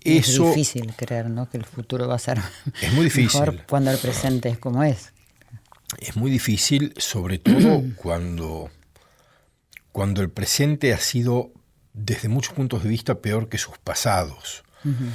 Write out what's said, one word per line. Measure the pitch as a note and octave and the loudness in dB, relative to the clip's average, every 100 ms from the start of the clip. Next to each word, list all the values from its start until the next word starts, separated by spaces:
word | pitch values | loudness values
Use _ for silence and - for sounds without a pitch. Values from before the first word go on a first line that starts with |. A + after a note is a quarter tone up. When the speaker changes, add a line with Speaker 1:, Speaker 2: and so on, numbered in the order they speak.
Speaker 1:
Y | - D#3+ | 4 4
es | B2+ | 6
Speaker 2:
eso | C3 E3+ | 4 4
Speaker 1:
difícil | D3+ C#3+ B2 A2+ - | 4 2 -4 -8 -8
creer, | A#2+ A#2+ A#2 | -6 -4 -4
¿no? | A#2 B2+ | -6 -6
Que | B2 | -8
el | A2 | -10
futuro | - A2 B2+ B2 | -12 -8 -4 -2
va | B2 | -2
a | |
ser | - B2 F#2+ - - - | -2 -4 -4 -8 -10 -4
Speaker 2:
Es | - | 0
muy | B2+ E4 | 4 4
Speaker 1:
<laughs> | |
mejor | C#3+ A#2+ C#3+ D3+ | 4 4 4 2
Speaker 2:
difícil. | F2 - | -2 -2
Speaker 1:
cuando | C#3 C3+ | 0 2
el | C3 | 0
presente | B2 A#2 C3+ B2+ B2 | -2 -2 -2 0 -2
es | A#2 | -4
como | C3 B2 | -2 0
es. | D3+ A#2+ - _ _ _ _ - _ - - - | 2 0 -6 _ _ _ _ -20 _ -20 -16 -12
Speaker 2:
Es | - A2+ | -6 -2
muy | B2+ | 0
difícil, | C3 - G#2 - C#3 D3 - | 0 0 0 2 2 0 -4
sobre | - G#2 F2+ F#2 | -6 -4 -4 0
todo | - B3+ A3+ E3+ C3 | 4 6 6 6 0
Speaker 1:
<clears throat> | A2+ | -6
Speaker 2:
cuando, | F2+ E2+ F2 E2+ D#2+ D#2+ C#2+ - _ _ _ _ _ _ _ _ _ - _ | -4 -2 -2 -4 -6 -8 -12 -16 _ _ _ _ _ _ _ _ _ -20 _
cuando | - G2+ G2 | -4 -2 0
el | F#2 | -2
presente | - G2 - D3 D3 C#3 | -2 -2 2 2 2 2
ha | G#2+ | 2
sido, | - B2+ A#2+ B2 B2 - _ _ _ | 0 0 2 0 -2 -12 _ _ _
desde | A2 G#2 A#2 G#2+ | -10 -4 -2 0
muchos | B2 - | -2 -2
puntos | - C3 A#2 | -4 -2 -2
de | G#2 | -2
vista, | A2+ - A#2+ | -2 -2 -2
peor | A2 A2 A2+ | 0 -2 -2
que | - | -6
sus | - - | -8 -10
pasados. | - E2 A#2 F#2+ E2 - - - _ _ D3 | -8 -2 0 0 0 -8 -16 -16 _ _ -4
Speaker 1:
Ujú. | B2+ B2 | -2 -4